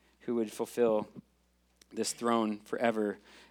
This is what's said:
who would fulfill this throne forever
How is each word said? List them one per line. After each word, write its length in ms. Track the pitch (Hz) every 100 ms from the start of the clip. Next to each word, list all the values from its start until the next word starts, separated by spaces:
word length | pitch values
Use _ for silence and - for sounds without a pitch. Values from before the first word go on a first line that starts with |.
| _ _
who 160 | - 117
would 140 | 110
fulfill 560 | - 117 - 117 107 104 - - _ _ _ _ _ _
this 180 | 101 110
throne 480 | - 120 117 110 104
forever 540 | - - 117 110 104 - - - -